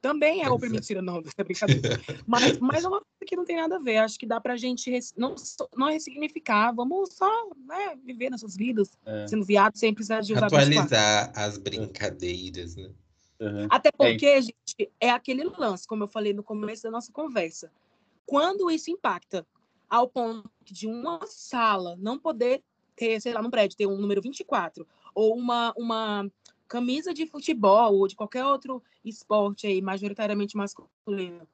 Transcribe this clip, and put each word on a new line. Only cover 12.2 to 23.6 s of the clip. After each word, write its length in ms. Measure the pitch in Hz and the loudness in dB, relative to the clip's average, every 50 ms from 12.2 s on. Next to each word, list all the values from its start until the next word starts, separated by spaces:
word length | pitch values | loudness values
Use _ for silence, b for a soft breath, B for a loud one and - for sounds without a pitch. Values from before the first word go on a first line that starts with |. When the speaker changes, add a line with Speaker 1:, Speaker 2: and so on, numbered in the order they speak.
| 87 90 87 92 90 92 90 92 87 87 85 | -6 -6 -6 -6 -8 -10 -10 -10 -12 -12 -12
Speaker 2:
né? 140 | 95 95 90 - _ _ _ _ _ _ _ _ _ | -14 -16 -16 -18 _ _ _ _ _ _ _ _ _
Speaker 3:
Uhum. 260 | 110 107 104 101 104 - | -6 -6 -4 -4 0 2
Speaker 1:
Até 200 | 220 - - 294 | 2 4 4 4
Speaker 3:
É. 20 | |
Speaker 1:
porque, 500 | - _ 285 240 233 220 285 285 285 269 | 4 _ 4 4 4 4 4 6 6 6
gente, 500 | 254 220 - _ _ - - _ 214 - _ _ | 4 -2 -8 _ _ -14 -6 _ -6 -6 _ _
é 100 | 226 240 | 2 2
aquele 340 | 240 247 _ - 262 262 302 | 2 2 _ -4 -6 -4 -4
lance, 440 | 370 - - 294 226 190 180 - - | -6 -4 -2 -2 -2 -2 -4 -8 -8
como 160 | 226 214 208 | -6 -6 -6
eu 40 | 208 | -6
falei 240 | _ 226 208 208 202 | _ -4 -2 -2 -2
no 100 | 202 208 | -4 -6
começo 400 | - 214 208 214 208 220 220 - | -8 -8 -8 -6 -8 -10 -8 -10
da 80 | 226 | -8
nossa 200 | 220 233 233 - | -8 -8 -10 -10
conversa. 600 | _ - 311 311 247 220 175 165 165 - - 160 _ _ _ _ _ _ _ _ _ _ _ | _ -10 -8 -4 -2 -4 -4 -4 -6 -14 -20 -20 _ _ _ _ _ _ _ _ _ _ _
Quando 440 | - 277 277 302 359 381 403 381 339 | -2 0 2 2 2 0 0 0 0
isso 220 | 320 311 - - | 0 -2 -2 -6
impacta 540 | 339 392 _ 240 190 175 _ _ - 185 160 _ _ _ _ _ _ _ _ _ | -8 -4 _ -4 -4 -4 _ _ -8 -8 -8 _ _ _ _ _ _ _ _ _
ao 180 | - 233 247 247 | 2 2 2 2
ponto 420 | _ 262 240 226 226 220 202 214 _ _ _ | _ -4 -4 -4 -4 -8 -12 -18 _ _ _
de 240 | - 202 175 214 220 | -20 -16 -8 -8 -8
uma 320 | 226 240 240 311 339 330 349 | -6 -6 -6 -6 -6 -8 -10
sala 720 | 453 - - - - - 247 233 220 208 190 185 175 170 180 | -14 -14 -18 -14 -8 -2 0 2 2 2 0 -2 -6 -10 -8
não 220 | 190 214 247 294 | -6 -6 -6 -2
poder 420 | _ 320 277 226 240 247 254 285 _ _ _ _ _ _ _ | _ -4 -2 0 2 2 0 0 _ _ _ _ _ _ _
ter, 240 | - 233 226 226 214 | -4 -2 -2 -2 0
sei 120 | 214 247 240 | -2 -4 -4
lá, 80 | 220 | -2
num 80 | 214 240 | -4 -2
prédio, 280 | 254 240 | 2 2